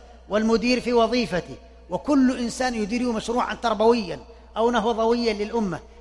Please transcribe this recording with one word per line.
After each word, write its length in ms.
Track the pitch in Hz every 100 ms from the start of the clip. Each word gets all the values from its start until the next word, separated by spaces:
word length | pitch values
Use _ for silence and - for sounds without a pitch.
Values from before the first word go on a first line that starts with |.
| - - -
والمدير 520 | 202 220 226 240 247
في 120 | 233
وظيفته، 640 | 240 226 247 220 180 156 123 - - -
وكل 500 | 175 - 285 254 247
إنسان 360 | 233 - 254 233
يدير 360 | 202 240 247
مشروعاً 420 | 220 214 247 196
تربوياً 680 | 208 233 208 220 240 180 139 - - - 202
أو 140 | 233
نهضويا 600 | 240 208 226 226 240 233
للأمة 460 | 202 214 233 202 160 - -